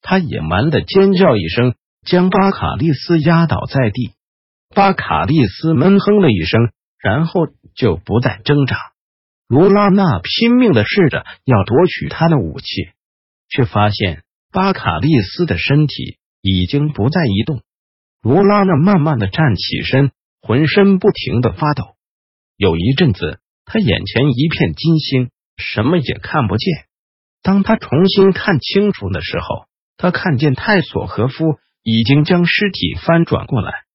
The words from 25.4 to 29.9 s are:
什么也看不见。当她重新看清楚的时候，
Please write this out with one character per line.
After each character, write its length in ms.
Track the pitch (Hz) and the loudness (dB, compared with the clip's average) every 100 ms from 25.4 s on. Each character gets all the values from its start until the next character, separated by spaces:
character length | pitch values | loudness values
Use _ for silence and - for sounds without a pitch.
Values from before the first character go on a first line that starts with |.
| _ - | _ -14
什 280 | - - | -8 -4
么 140 | 120 180 | 0 0
也 220 | 123 131 | -2 -8
看 260 | - 156 107 | -4 -2 -2
不 100 | 98 | -2
见。 280 | - 156 _ _ _ _ _ _ | -2 -6 _ _ _ _ _ _
当 220 | - 196 | 0 0
她 140 | 196 220 | 2 -2
重 320 | - 139 190 | 0 2 2
新 240 | 190 196 | 4 4
看 260 | 180 - 160 | 2 0 -2
清 320 | - 196 208 | 0 0 0
楚 180 | - 92 | -2 -6
的 120 | 85 | -8
时 180 | 80 - | -6 -8
候， 260 | 85 - _ _ _ | -6 -10 _ _ _